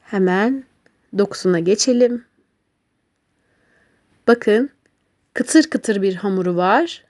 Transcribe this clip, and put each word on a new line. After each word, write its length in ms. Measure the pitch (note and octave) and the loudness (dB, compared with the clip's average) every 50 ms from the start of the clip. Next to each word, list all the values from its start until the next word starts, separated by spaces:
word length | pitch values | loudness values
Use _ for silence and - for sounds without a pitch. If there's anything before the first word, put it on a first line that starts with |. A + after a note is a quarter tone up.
Hemen 640 | _ - - G3+ F#3+ F3+ F3+ F#3 G#3 A#3+ C4+ C4+ B3+ _ _ _ _ _ _ _ _ _ - F#3+ | _ -6 -2 0 0 0 2 0 0 -2 -2 -4 -8 _ _ _ _ _ _ _ _ _ -2 -2
dokusuna 400 | G3+ G3+ - - - F#3+ F3+ E3+ | -2 -2 -4 -4 -2 0 0 0
geçelim. 640 | E3+ F3 G3+ A3 - C4 B3 A#3+ B3 A#3+ A#3+ A#3+ - _ _ _ _ _ _ _ _ _ _ _ _ _ _ _ _ _ _ _ _ _ _ _ _ _ _ _ _ _ _ _ _ _ _ _ _ _ _ _ _ - | 0 0 0 0 0 0 2 2 2 0 0 -4 -10 _ _ _ _ _ _ _ _ _ _ _ _ _ _ _ _ _ _ _ _ _ _ _ _ _ _ _ _ _ _ _ _ _ _ _ _ _ _ _ _ 2
Bakın, 420 | A#3 A#3 - A3+ G#3 A3 C4 C#4+ _ _ _ _ _ _ _ _ _ _ _ _ _ | 2 2 2 0 2 2 0 -2 _ _ _ _ _ _ _ _ _ _ _ _ _
kıtır 360 | - - - - D#4+ D#4 D#4 | -6 -6 2 4 2 2 4
kıtır 320 | - A#3 - - G#3+ G3+ F#3+ | -4 -6 -4 -4 -4 -2 -2
bir 120 | G3 F#3+ | -2 -4
hamuru 420 | F3 G3 G3+ G3 F#3+ F3+ F3+ F3 | -2 -4 -4 -2 -2 -2 -2 -2
var. 480 | E3+ F3+ F#3 G#3 C4+ E4+ E4+ - - _ _ | 0 2 2 2 2 0 -2 -6 -16 _ _